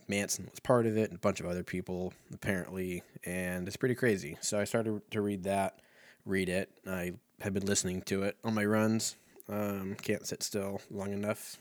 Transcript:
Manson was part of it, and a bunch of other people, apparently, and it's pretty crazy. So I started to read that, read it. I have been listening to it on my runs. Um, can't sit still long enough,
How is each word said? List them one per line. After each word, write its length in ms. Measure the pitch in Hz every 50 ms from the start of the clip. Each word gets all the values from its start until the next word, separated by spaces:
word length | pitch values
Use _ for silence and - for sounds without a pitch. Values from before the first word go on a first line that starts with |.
| -
Manson 420 | - 101 101 101 92 - - 92 -
was 100 | - -
part 260 | - - 131 123 113
of 100 | 113 107
it, 140 | 110 110 -
and 80 | 90 90
a 20 |
bunch 200 | - 104 95 -
of 60 | 82
other 180 | 87 87 90 90
people, 500 | - - 90 90 - 92 90 92 92 - - - -
apparently, 680 | - - - - 98 90 - - 92 95 92 92 90 87 - - - - -
and 420 | 90 90 92 92 90 90 92 90
it's 100 | 92 101
pretty 200 | - - 131 123
crazy. 420 | - - 120 104 92 82 73 85 -
So 180 | - - 107 104
I 60 | 101
started 380 | - - 117 110 110 107 104 - _
to 100 | - 110
read 220 | 101 104 101 95
that, 380 | 87 98 98 98 95 95 - - - - - - - - - _ -
read 240 | - 98 95 92 90
it. 220 | 90 95 95 - _ _ -
I 280 | 95 92 92 87 90 87 - - _ _ -
have 120 | - 104
been 140 | 95 101 95
listening 360 | 98 101 - - 92 92 92
to 200 | - - 98 98
it 160 | 98 101 - - -
on 100 | 113 113
my 100 | 107 104
runs. 520 | 104 107 110 110 110 110 113 110 - - - _ - - - - -
Um, 480 | 104 104 104 104 101 98 95 95 101
can't 300 | - - - 104 - -
sit 160 | - 110 - -
still 360 | - - 104 98 98 98 98 - -
long 220 | - 101 95 101
enough, 460 | 101 101 104 104 104 - - - - -